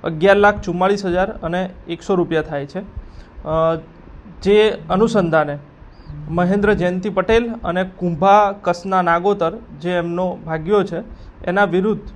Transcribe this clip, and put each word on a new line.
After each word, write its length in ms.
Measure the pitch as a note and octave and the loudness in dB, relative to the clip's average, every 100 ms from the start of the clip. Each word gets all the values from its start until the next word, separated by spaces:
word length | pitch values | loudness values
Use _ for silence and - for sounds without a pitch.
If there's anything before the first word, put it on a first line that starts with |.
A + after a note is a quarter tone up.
અગિયાર 320 | E3 D#3+ F#3+ G3 | -6 2 4 6
લાખ 240 | G3+ G#3 | 4 2
ચુમ્માળીસ 460 | - F3 F#3 G3+ F#3+ | -4 0 0 0 -2
હજાર 240 | F3 G3 | -2 -2
અને 400 | - E3 F3 F#3 - - | -4 -6 -4 -6 -10 -10
એકસો 260 | E3 - | -10 -2
રૂપિયા 280 | F#3+ E3 D#3+ | 0 0 -2
થાય 240 | D#3 C#3+ C#3+ | -2 -6 -6
છે. 120 | F#3 | -10
અ, 960 | - - - - - - D#3 D#3+ E3 D#3+ - - - - G#3 E3+ | -10 -14 -16 -20 -20 -14 -4 0 0 0 -8 -20 -20 -20 -20 -4
જે 360 | F#3 G#3 G#3+ - D#3+ | 4 6 4 0 -2
અનુસંધાને 680 | F#3 A3+ G#3+ E3+ D#3+ D3 C#3+ - - - - - - - | 2 4 4 2 2 0 -4 -12 -20 -20 -20 -18 -14 -6
મહેન્દ્ર 460 | E3 F3+ G3+ G3+ | 0 2 2 2
જયંતિ 360 | G3+ F3+ F#3 G3+ | 2 0 -2 -2
પટેલ 420 | F#3+ F3+ A3+ A#3 A3 | -2 2 2 2 -6
અને 200 | - F3+ | -4 -2
કુંભા 680 | F#3 - F3+ E3 F#3+ G3+ G#3 G3+ | -4 -4 -4 2 6 6 4 0
કસના 400 | - F3 G3 F#3 | -4 -4 0 0
નાગોતર, 500 | F3 E3+ F#3+ G3+ E3 G#3+ - C#3+ | 2 2 2 0 -2 -4 -16 -10
જે 100 | E3+ | -4
એમનો 480 | F3+ E3+ F3 F#3 - D#3+ | -2 -2 -2 -4 -6 -6
ભાગ્યો 380 | D#3+ D#3+ G#3 | -6 0 0
છે, 160 | G3 D#3+ - - - - | 0 -6 -10 -16 -20 -10
એના 200 | - F#3 | -4 0
વિરુદ્ધ 440 | G3+ F3 G3+ G#3 - | 2 2 0 -2 -6